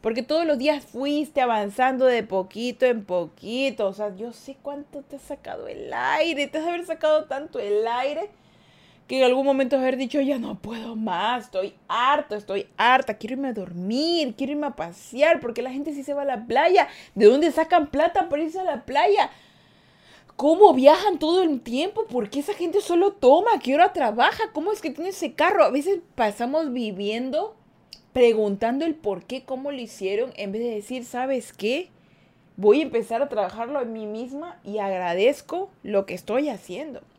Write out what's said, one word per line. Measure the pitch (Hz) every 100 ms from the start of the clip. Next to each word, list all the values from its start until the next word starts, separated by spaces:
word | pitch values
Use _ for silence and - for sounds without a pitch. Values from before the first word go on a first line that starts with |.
Porque | 214 226
todos | 254 311
los | 339 285
días | 277 294
fuiste | - 226 277 294 294 -
avanzando | 247 220 202 202 254 262
de | 254 240
poquito | 220 190 190 202 247 240
en | 254 233
poquito. | 202 180 165 _ 190 240 269 - 202
O |
sea, | 190 208 185
yo | 233
sé | 226 - 269
cuánto | - 285 285 285
te | 285 277
has |
sacado | - 277 - - -
el | - -
aire. | - 254 294 330 285 285
Te | 311
has |
de | 320
haber | 349
sacado | 349 320 311 311 302
tanto | 277 311 -
el | 202 208 226
aire | 240 277 294 403 _ _ _ _ _ _ _ _
que | 262
en |
algún | 254 254 269
momento | 269 262 269
haber | 262 254
dicho, | 262 294
"Ya | 269 269
no | 240 202
puedo | 208 226 226 226
más, | 220 175 208 247
estoy | - 185 196 - _
harto, | 214 254 294 294
estoy | 208 202 196 - -
harta, | 262 262 262 208
quiero | 214
irme | 262 277
a |
dormir, | 214 180 175 185 233 311 349 277 214
quiero | 269
irme | 294 294
a |
pasear", | - 165 170 - 240 294 339
porque | 240 233
la | 247
gente | 262 302
sí | 285
se | 269
va | 285
a |
la | 277 240 233
playa. | 240 330 370 - - -
¿De | - 202
dónde | 262 330
sacan | 302 320 349 294
plata | 277 330 392 349
para | 294
irse | 320 359
a |
la | 370 262
playa? | - 269 359 403 - - - _ _ _ _ _ _ - _
¿Cómo | - 285 330 403
viajan | 262 269 320 415 320
todo | 311 349
el | 359 269
tiempo? | - 247 349 415 440
¿Por | 247 208
qué | 277
esa | 285
gente | 415 339 403
solo | - 349 392
toma? | - 254 294 403
¿A | 349
qué | - 277
hora | 359
trabaja? | 359 247 220 285 440 440
¿Cómo | 302 330
es | 427
que | -
tiene | 254 349
ese | 381 311
carro? | - 320 381
A | 262
veces | 262 302 381 - -
pasamos | 220 202 240 302 320
viviendo | 254 226 185 202 220 262 294 427 - _ _ _ - _
preguntando | - 240 220 208 202 226 262
el | 330 311
por | 214 190
qué, | - 262
cómo | 262 262 277
lo | 277
hicieron, | 226 - 190 202 254
en | - 202
vez | 208
de | 240
decir, | 214 202 247
"¿Sabes | 240 247 262 262 -
qué? | - 202 269 370 _ _ _ _ _ _ -
Voy | 202 254
a |
empezar | 294 240 220 226
a | 277
trabajarlo | 226 185 214 233 285
en | 233
mí | 220 214
misma | 220 247 269 339 -
y | - 208
agradezco | 196 190 180 175 220 285 - 240 285 _
lo | - 202 196
que |
estoy | 180 - 233 294
haciendo". | 208 - 185 311 247 -